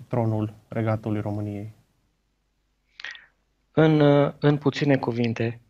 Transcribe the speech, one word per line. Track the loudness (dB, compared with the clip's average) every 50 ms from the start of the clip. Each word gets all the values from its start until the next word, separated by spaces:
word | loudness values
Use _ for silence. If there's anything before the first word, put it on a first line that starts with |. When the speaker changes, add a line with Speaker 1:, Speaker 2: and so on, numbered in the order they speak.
| -8 -6
Speaker 1:
tronul | -4 -2 -2 0 -2 -2 -4 -6 -8 -12 _ _
Regatului | -8 -4 -2 -2 -2 -4 -4 -4 -4 -4
României? | -4 -6 -6 -6 -6 -8 -8 -10 -12 -14 -16 _ _ _ _ _ _ _ _ _ _ _ _ _ _ _ _ _ _ _ _ _ _ _ _ _ -18 -18 -18 -18 -20 _ _ _ _ _ _ _ _ _
Speaker 2:
În, | _ 2 4 4 4 4
uh, | 6 6 6 4 4 2 -2 0
în | 2 2 2 2
puține | 0 -2 -2 0 0 2 2 2
cuvinte, | 0 -2 -2 -2 -2 -2 -2 -2 -4 -6 -6 -8 _ _